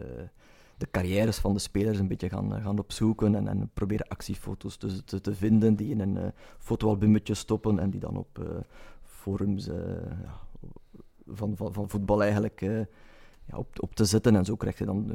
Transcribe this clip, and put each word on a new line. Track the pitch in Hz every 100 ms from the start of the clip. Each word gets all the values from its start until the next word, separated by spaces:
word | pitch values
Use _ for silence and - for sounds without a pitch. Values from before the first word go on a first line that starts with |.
| - 60 87 - - - - -
de | -
carrières | 95 90 98 113 104
van | 98
de | 98
spelers | - 98 107 104
een | 95
beetje | - 87
gaan, | 95 101 101
eh, |
gaan | 104 101
opzoeken | - - 110 110 107 104
en, | 101
en | 98 104
proberen | - 98 107 -
actiefoto's | - - 98 - 98 - -
te, | 104 92
te, | - 95
te | 101 98
vinden | 107 110 110 104
die | 107
in | 104
een, | 98 95
eh, | 92 - - -
fotoalbummetje | - 117 107 101 107 107 -
stoppen | 101 - 110 110 98
en | 95
die | 95
dan | - 95
op, | 92 -
eh, | 80 85 - - - -
forums, | - - 98 98 98 98 -
eh, | 87 87 87 85 87
ja, | - - - - - - - 202 - _ -
van, | 98 107 104
van, | -
van | 98 101
voetbal | 104 98 104
eigenlijk, | 101 104 107 -
eh, | 95 110 107 - - - - - -
ja, | -
op, | - -
op | - -
te | 104
zetten. | 107 120 104
En | 95
zo | 104
krijg | - -
je | 101
dan | 98 110